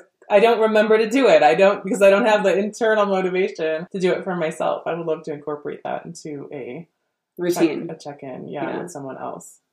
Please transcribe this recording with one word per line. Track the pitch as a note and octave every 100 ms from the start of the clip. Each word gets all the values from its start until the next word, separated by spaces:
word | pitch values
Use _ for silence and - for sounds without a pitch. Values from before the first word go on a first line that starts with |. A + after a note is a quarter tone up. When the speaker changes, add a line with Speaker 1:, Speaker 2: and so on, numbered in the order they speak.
| _ _ -
Speaker 1:
I | G#3
don't | A3+ A3
remember | A3 G#3+ G#3+ A3
to | A3
do | C4 A#3+
it. | D#3
I | D3+ E3
don't, | G3 G3+
because | F#3+ G3+
I | G3
don't | G3 G#3+
have | G#3
the | F#3+ F3+
internal | G#3 - A3 G#3+ G3+
motivation | F#3+ F#3 F#3 G3+ - D#3+ D#3+ F3+
to | G3
do | F3+
it | E3
for | F#3 F3
myself. | D#3+ E3 E3 D#3+ E3+
I |
would | E3+ E3
love | D#3
to | E3
incorporate | D3 D3+ D3 D3 -
that | C3+ C3+ -
into | E3+ D#3+ C#3+ -
a | C#3+ A#2 C#3+ E3+ _ _ _ _ -
Speaker 2:
Routine. | F3 F3 E3 C#3 E3+
Speaker 1:
check, | D#3+
a |
check-in, | D3 C#3 C3+ B2+ C#3
yeah, | C#3+ C3+
Speaker 2:
Yeah. | -
Speaker 1:
with | F3
someone | D3 C3+ -
else. | C3 - - - _